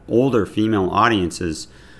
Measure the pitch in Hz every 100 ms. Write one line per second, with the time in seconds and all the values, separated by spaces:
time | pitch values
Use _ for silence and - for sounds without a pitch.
0 | - 117 135 123 90 - 110 104 90 92
1 | 117 107 87 - 87 78 - - - -